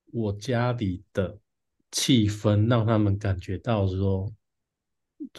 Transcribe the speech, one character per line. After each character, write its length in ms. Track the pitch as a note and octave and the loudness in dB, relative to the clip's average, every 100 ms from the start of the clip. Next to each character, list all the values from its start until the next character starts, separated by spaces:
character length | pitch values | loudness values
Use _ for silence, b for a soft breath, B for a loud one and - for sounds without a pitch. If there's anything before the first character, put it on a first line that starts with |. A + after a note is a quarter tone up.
| _ | _
我 200 | A#2 G#2+ | -4 -4
家 400 | G2+ C3+ A#2 B2 | -4 -4 -2 0
里 280 | A#2+ G2+ F2 - | -2 -4 -6 -6
的 260 | - F2 - _ _ _ _ _ | -4 -4 -6 _ _ _ _ _
气 360 | - - B2+ G#2 | -2 2 4 4
氛 400 | G2+ G#2+ G#2 A2 | 2 2 4 4
让 160 | A#2+ | 2
他 140 | G#2+ A2 | 4 2
们 180 | G2+ G2 | 2 0
感 220 | G2+ F#2 | -2 -4
觉 180 | - F2+ | -6 -6
到 280 | - G#2+ F#2+ | -2 0 0
说， 420 | F#2+ G2 F#2+ G2+ - _ _ _ _ _ _ _ - D4 | 0 0 -2 -4 -12 _ _ _ _ _ _ _ -16 -16